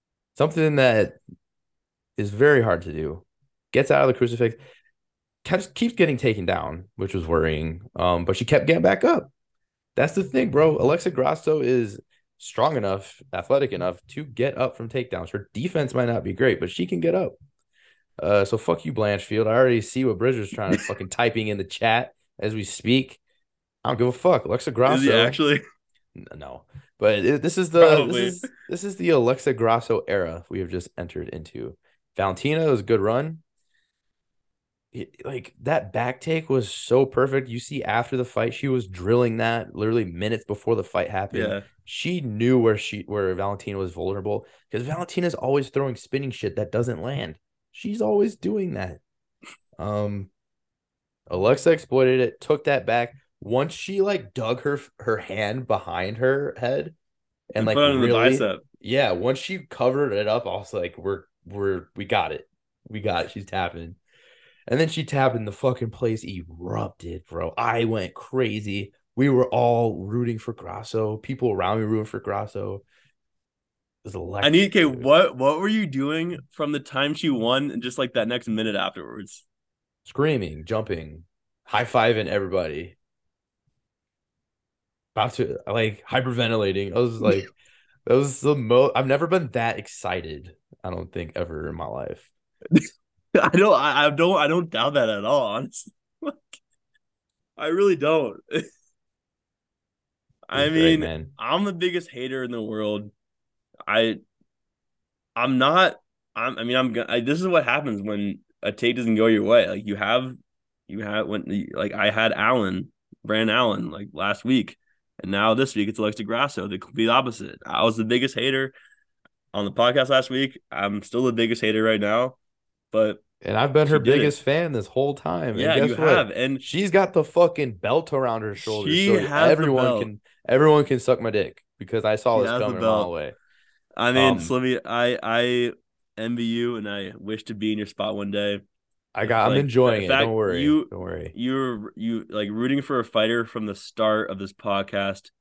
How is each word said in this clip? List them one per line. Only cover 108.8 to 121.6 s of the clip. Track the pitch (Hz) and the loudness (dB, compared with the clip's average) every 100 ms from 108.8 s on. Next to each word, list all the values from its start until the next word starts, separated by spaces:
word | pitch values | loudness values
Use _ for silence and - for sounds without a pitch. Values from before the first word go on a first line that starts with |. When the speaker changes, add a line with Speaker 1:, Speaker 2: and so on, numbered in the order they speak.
| 120 123 | 0 0
Speaker 2:
doesn't | 113 110 | 2 4
go | 113 | 4
your | 107 | 4
way. | 104 117 92 | 6 4 4
Like, | 95 110 | 0 -4
you | 101 | -2
have, | 101 123 127 123 _ _ _ _ - | 0 0 -2 -10 _ _ _ _ -14
you | 104 | -10
have, | 104 107 101 | -4 -4 -2
when, | 104 67 98 - | -4 -4 -6 -4
like, | - 101 | -6 -4
I | - 104 | 0 0
had | 110 110 | 2 0
Allen, | - 107 127 95 92 - _ _ - | 2 2 2 0 -4 -8 _ _ -12
Brandon | - 107 110 117 | -4 0 2 2
Allen, | 120 - 85 | 2 0 -6
like, | 85 101 | -10 -12
last | 76 101 101 | -6 -4 -4
week, | 123 131 - - _ _ _ - | 0 0 0 -10 _ _ _ -12
and | 92 | -4
now | 98 110 | 0 2
this | 113 135 | 2 0
week | 107 104 | 0 -2
it's | 107 | -2
Alex | 107 104 | -4 -4
DeGrasso, | 101 117 139 - 98 | -6 -2 -4 -4 -8
the | 95 | -8
complete | - - 113 | -8 0 2
opposite. | 127 127 107 - - | 4 2 -4 -12 -14
I | - - | -6 0
was | 113 110 | 2 2
the | |
biggest | 110 120 131 | 0 0 0
hater | - 131 135 131 - - _ _ _ _ _ _ | -2 -2 -2 -4 -10 -20 _ _ _ _ _ _
on | 104 | -6
the | 101 | -4
podcast | - 120 135 131 | 2 2 4 4
last | 131 127 | 2 2
week. | 131 139 - _ | -2 -4 -6 _
I'm | 69 101 104 | -4 -4 -4
still | - 117 | -4 0
the | 127 | 0
biggest | 117 113 117 | 2 0 0